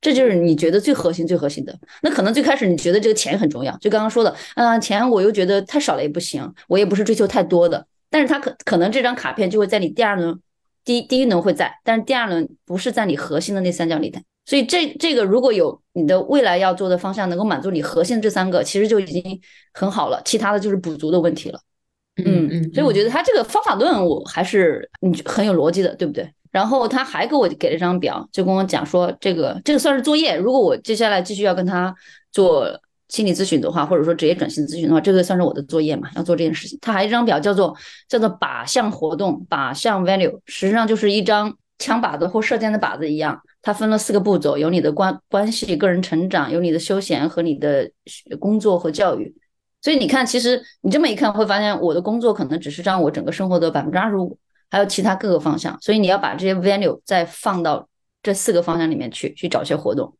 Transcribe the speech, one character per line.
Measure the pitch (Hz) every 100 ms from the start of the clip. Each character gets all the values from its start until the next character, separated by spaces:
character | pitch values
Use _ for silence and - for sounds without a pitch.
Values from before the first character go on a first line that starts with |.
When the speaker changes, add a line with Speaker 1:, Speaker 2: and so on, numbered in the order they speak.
Speaker 1:
这 | 311
就 | 262 254
是 |
你 | 185 170 151
觉 | 160
得 | 185
最 | 208
核 | 277 175
心、 | 175 165
最 | 175
核 | 143
心 | 147 139
的。 | - - -
那 | 302
可 | 294
能 | 202
最 | 233
开 | 269 269
始 | 208
你 | 170
觉 | 170
得 | 196
这 | 214
个 |
钱 | 214 - 185
很 | 160
重 | 147
要， | 131 -
就 | 208
刚 | 214
刚 | 214
说 | 233
的， | 214 - - -
嗯， | 233 226
钱 | - 202 247
我 | 220
又 | 196
觉 | 208 185
得 | 196
太 | 190 294
少 | 285 143
了 |
也 | 147
不 | 147
行， | 175 151 131 - -
我 | 185
也 | 202
不 | 196
是 |
追 | 214
求 | 220 202
太 | -
多 | 170 175 170
的。 | 160 - _ _
但 | 302
是 | 269
它 | 285
可， | - -
可 | - 320
能 | 339
这 | 233
张 | 247
卡 | 247 -
片 | - 190
就 | 214
会 | 202
在 | 214
你 | -
第 | 202
二 | 226 202
轮、 | 170 175 _ _ _ _ -
第， | 240
第 | 233 254
一 | 269
轮 | 185
会 | 185
在， | 175 170 -
但 | - 226
是 | 226
第 |
二 | 262 226
轮 | 170 156 -
不 | _ 180
是 | 247
在 | 233 208
你 | 143
核 | - 151
心 | 185
的 | 196
那 | 185
三 | 175 165
角 | 160
里 | 156
的。 | - - _ -
所 | 277
以 |
这， | 240 359 320 -
这 | 330
个 | 262 196
如 | 214
果 | 254
有 | 214 156 - _
你 | - 156
的 | 143
未 | - 277
来 | 226 175
要 | 190
做 | 180 190
的 | 180
方 | 196
向 | 196 190
能 | 175
够 |
满 | 214 151
足 | 175
你 | 175
核 | 147 -
心 | 170 233
这 | 214
三 | 196 185
个， | 180
其 | 127 196
实 | 208
就 | 214
已 | 190
经 | 151 185 190 _ - _
很 | - 190
好 | 196 147
了， | 131
其 | - 220
他 | 208
的 | 208
就 | 202
是 | 196
补 | 180 151
足 | 156
的 | 175
问 | 170 156
题 | -
了。 | - _ _ _ _ _ -
Speaker 2:
嗯， | 180 180 151
Speaker 1:
嗯， |
Speaker 2:
嗯， | 170 160
Speaker 1:
所 | 254
以 | 294
我 |
觉 | 196
得 | 214
他 | 269
这 | 359
个 | 440
方 | 226 415 415
法 | 196
论 | 294 220 180
我 | 147
还 | - -
是， | 185 208 175 135 - -
嗯， | 185 170 -
很 | - 208
有 |
逻 | 180 147
辑 | 170
的， | 180 -
对 | -
不 |
对？ | - - _ _
然 | 190 214
后 | 269 233
他 | 262 262
还 | - -
给 | 294
我， | 202
给 | 151 -
了 | 156
张 | 175 180
表， | - - -
就 | -
跟 | 185
我 | 190
讲 | 190 135
说 | 147 180 175 -
这 | 196 170
个， | 139 180
这 | -
个 | 294
算 | 320 277
是 |
作 | 269 302
业。 | 311 160
如 | 196
果 | 262
我 | 196 120
接 | - 214
下 | 226
来 | 196
继 | 185 196
续 |
要 | 202
跟 | 185
他 | 180 185 180 185 - - _
做 | - 185 151 104 - _ _ _
心 | -
理 | 214
咨 | 180 190
询 | 151
的 | 156
话， | 165 147
或 | 170
者 |
说 | 156 170
职 | 156
业 |
转 | 180 -
型 | - 147
咨 | 160
询 | 156
的 | 160
话， |
这 | 160
个 | 190
算 | 180 185
是 |
我 | 175
的 | -
作 | 143 170
业 | 151 147
嘛， | - -
要 |
做 | 165 170
这 |
件 | 165
事 | 160 -
情。 | -
他 | -
还 | 202
有 | 208
一 |
张 | 240
表 | 233 156
叫 | 202
做， | 196 180 - - - _
叫 | 247
做 | 220 185
靶 | 151 127 120
向 | 254 220
活 | 196 156 156
动， | 190 151 180
靶 | 156 131
向 | 139 233 202
value， | 180 190 180 - -
实 | - 190
际 |
上 | 220 220
就 | 214
是 | 208
一 | 202
张 | 196 208 214 - _ _
枪 | - 233
靶 | 233 143
子 | 170
或 | 214
射 | 214 226
箭 | 220
的 | 214
靶 | 175 110
子 | 156
一 | 151
样， | 151 - _ _
它 | -
分 | 196 220
了 | 214
四 | -
个 | 202
步 | 196 185
骤， | 143 143
有 | 156
你 | 175
的 | 170
关-， | 147 190 185 _
关 | 202 214
系、 | 226 202 170
个 | 196
人 | 180
成 | 180 160 185
长， | 190 143
有 | 156
你 | 175
的 | 160
休 | 165 196
闲 | 196 147 151
和 | 170
你 | 165
的 | 143 147 139 113 _ - - _ -
工 | 196 214
作 | 208 180
和 | 175
教 | 151 190 131
育。 | 107 - _ _ _ _
所 | -
以 | 302
你 | 196
看， | 262 247
其 | 247
实 | 240 247 - _
你 | -
这 | 247
么 | 311
一 |
看， | 208 233
会 | 208 208
发 | 202
现 | 208 202
我 | 170
的 | 160
工 | 185 226
作 | 233
可 | 208 147
能 | 160
只 | 147
是 | 147
占 | 175 190
我 | 156
整 | 151
个 | -
生 | 160 185
活 | 180
的 | 165
百 | 151
分 | 151
之 | 180
二 | 214
十 | 202
五， | 180 - _ _ _
还 | 190
有 | 202
其 | -
他 | 202 277
各 | 214
个 | 170
方 | 156 151
向。 | - -
所 | - 214
以 |
你 | 196
要 | 196
把 | - 147
这 | 185
些 |
value | 190 180 196 190 147 -
再 | 190
放 | 170 - - 185
到 | 165 147 - _ _ _
这 | -
四 | 196 -
个 | 175
方 | 175 170
向 | 165
里 | 151
面 | 123
去， | - 147 -
去 | 175
找 | 175
一 | -
些 | 151
活 | - 131
动 | -